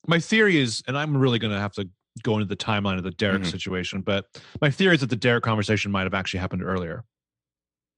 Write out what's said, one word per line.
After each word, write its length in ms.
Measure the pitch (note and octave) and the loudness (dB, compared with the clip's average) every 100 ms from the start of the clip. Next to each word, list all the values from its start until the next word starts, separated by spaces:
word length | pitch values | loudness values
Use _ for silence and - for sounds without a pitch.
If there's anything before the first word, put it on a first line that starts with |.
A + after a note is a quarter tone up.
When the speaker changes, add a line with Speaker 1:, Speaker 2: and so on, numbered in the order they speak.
| - | 0
Speaker 1:
my 120 | E3+ | 0
theory 380 | - A3 G#3+ E3 | 2 4 4 4
is, 240 | B2 A2 - | 2 -2 -6
and 80 | C#3 | -4
I'm 180 | D3+ C#3 | -2 2
really 220 | C3 A#2 | 2 2
gonna 220 | A2 G2+ | 0 -2
have 120 | G2+ | -4
to 140 | - F#2 _ _ - | -6 -10 _ _ -8
go 120 | A#2+ | -2
into 120 | G#2+ G2 | 0 -2
the 100 | G2+ | -4
timeline 400 | - G#2 G2+ F#2 | -2 0 0 -2
of 80 | |
the 60 | F#2 | -4
Derek 320 | F2+ G#2 G2 | -2 0 0
Speaker 2:
Mm-hmm. 80 | F#2 | -2
Speaker 1:
situation, 500 | F2 F#2+ F#2 F2+ G2 | -6 -6 -6 -6 -6
but 260 | F#2+ G2 - - - - | -2 -4 -4 -18 -18 0
my 100 | D3+ | 0
theory 240 | - F#3 | 4 4
is 60 | E3 | 4
that 80 | B2 | 2
the 60 | A#2 | 0
Derek 280 | B2 A#2+ | 2 2
conversation 480 | A#2 A2 G2+ G#2+ G2+ | 2 0 2 0 0
might 120 | G2 | 0
have 100 | F#2+ | 0
actually 260 | G2 F#2+ F#2 | -2 -2 -4
happened 220 | F#2 F2+ | -4 -4
earlier. 420 | F2 F#2 E2+ D#2+ - _ _ _ _ _ _ _ _ | -4 -4 -4 -8 -12 _ _ _ _ _ _ _ _